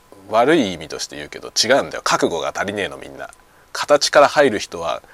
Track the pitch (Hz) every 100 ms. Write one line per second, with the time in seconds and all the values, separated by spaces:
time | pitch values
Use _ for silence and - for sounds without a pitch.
0 | _ - 98 110 131 170 98 80 78 65
1 | - 71 73 - - - 113 135 82 -
2 | - 160 120 82 69 - 95 101 82 67
3 | 71 - - - _ _ _ - - 147
4 | - 156 139 151 139 98 - 87 82 60
5 | _